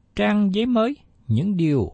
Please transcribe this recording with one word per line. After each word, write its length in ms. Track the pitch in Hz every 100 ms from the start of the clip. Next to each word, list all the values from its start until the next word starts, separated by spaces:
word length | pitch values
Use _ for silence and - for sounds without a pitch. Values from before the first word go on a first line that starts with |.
| _ -
trang 380 | 208 208 202
giấy 120 | 190 240
mới 300 | 233 226 294 - _ -
những 300 | 110 185 190
điều 360 | 165 139 87